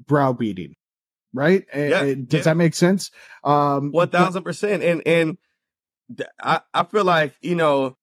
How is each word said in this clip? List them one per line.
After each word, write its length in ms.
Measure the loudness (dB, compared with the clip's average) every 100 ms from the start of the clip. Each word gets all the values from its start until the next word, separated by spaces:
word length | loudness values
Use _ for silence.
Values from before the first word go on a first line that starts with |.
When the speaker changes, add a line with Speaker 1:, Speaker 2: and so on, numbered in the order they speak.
| -2
Speaker 1:
browbeating, 680 | 2 2 0 -4 -6 -12 -16 _ _ _ _ _
right? 320 | -2 2 2 0
A-, 160 | -6 -2
Speaker 2:
Yeah, 120 | 0
Speaker 1:
a-, 120 | 0 -4
does 240 | -2 0
Speaker 2:
yeah. 40 |
Speaker 1:
that 140 | 2 2
make 180 | 2 2
sense? 360 | 2 2 -4 -16 -20 -6
Um, 480 | 0 2 2 0 -2
Speaker 2:
One 180 | 0 0
thousand 340 | 2 0 -2
percent. 400 | -8 -6 -4 -2
And, 180 | 0 0 0
and 320 | 0 0 -4 _ _ _ _ _ _ -18 -14
th-, 140 | -14 -8
I, 200 | -4 -4 -2
I 120 | -4 -2
feel 180 | 0
like, 320 | 2 2 0 -4
you 140 | -4 0
know, 420 | 2 2 -2 -6